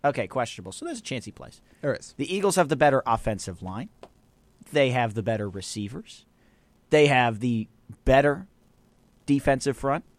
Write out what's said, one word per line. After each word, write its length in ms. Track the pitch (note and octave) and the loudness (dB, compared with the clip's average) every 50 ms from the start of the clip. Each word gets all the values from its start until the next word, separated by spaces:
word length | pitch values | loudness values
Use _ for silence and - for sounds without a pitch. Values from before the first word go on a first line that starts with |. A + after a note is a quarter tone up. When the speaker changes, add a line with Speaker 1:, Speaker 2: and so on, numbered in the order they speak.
| - | 0
Speaker 1:
Okay, 240 | C#3+ C#3 C3+ G#2+ | 0 -2 -2 -6
questionable. 440 | F2+ - C3 A#2+ - - - F#2 F#2+ | -4 -2 -4 -4 -4 -6 -14 -14 -14
So 140 | F#2+ - D4+ | -14 -12 -10
there's 140 | E4+ D#4+ A#3 | -10 -10 -10
a 40 | - | -10
chance 220 | - - A#2+ - | -8 -10 -8 -10
he 60 | G#2+ | -12
plays. 300 | - - - A#2+ - - _ _ _ _ | -18 -16 -20 -20 -20 -20 _ _ _ _
Speaker 2:
There 140 | - C#3+ B2 | -4 -4 -4
is. 180 | - - - - | -4 -8 -16 -8
Speaker 1:
The 140 | - C#3+ C#3 | -8 -6 -4
Eagles 260 | F#3 G3+ F#3+ G3+ F3+ | -2 0 0 2 2
have 120 | F#3 F3 C#3 | 2 2 2
the 60 | D#3 | 2
better 260 | B2+ D3+ D3 C3+ C3 - | 4 4 4 4 4 2
offensive 560 | A#2+ A2+ A2+ - A#2+ G#2+ F#2 - - F2+ - F#2 | 0 -2 0 0 -4 -6 -6 -8 -12 -12 -10 -10
line. 260 | F#2 F#2 G#2+ D#3 A3 _ _ - - _ _ _ _ _ _ _ _ _ _ - - | -10 -10 -10 -12 -14 _ _ -20 -20 _ _ _ _ _ _ _ _ _ _ -20 -4
They 200 | - D3+ C#3 B2+ | 0 2 2 2
have 240 | B2 B2+ A#2+ A2+ G2+ | 2 0 -2 -2 -2
the 80 | A2+ G2 | -4 -2
better 260 | A#2 A2+ G#2+ G#2 G2+ | -2 -2 -2 -4 -6
receivers. 760 | F2+ G2 F#2 - - G#2+ G#2 G2+ B2 - A3+ - - - _ _ _ _ _ _ _ _ _ _ _ _ _ _ | -8 -10 -12 -10 -8 -8 -8 -8 -10 -14 -16 -16 -20 -20 _ _ _ _ _ _ _ _ _ _ _ _ _ _
They 160 | - D3+ D3+ | 6 6 6
have 320 | C#3+ C#3 B2+ B2 A#2 A2+ G2+ | 6 6 4 4 2 0 -2
the 280 | A#2+ B2 A#2+ A2+ A2 - _ _ _ _ - _ _ | -2 -2 -2 -2 -4 -6 _ _ _ _ -20 _ _
better 420 | - B2+ C3+ C#3+ C#3+ C#3+ E3+ F#3+ - _ _ _ _ _ _ _ _ _ _ _ _ _ _ _ | 6 6 6 6 4 2 0 -8 -16 _ _ _ _ _ _ _ _ _ _ _ _ _ _ _
defensive 500 | - C#3+ C#3 - D3 C#3 C3 - C#3+ C3 | 0 0 2 4 2 2 2 0 -4 -4
front. 280 | - - C#3 C#3 E3 - _ _ | -2 -2 -2 -2 -2 -4 _ _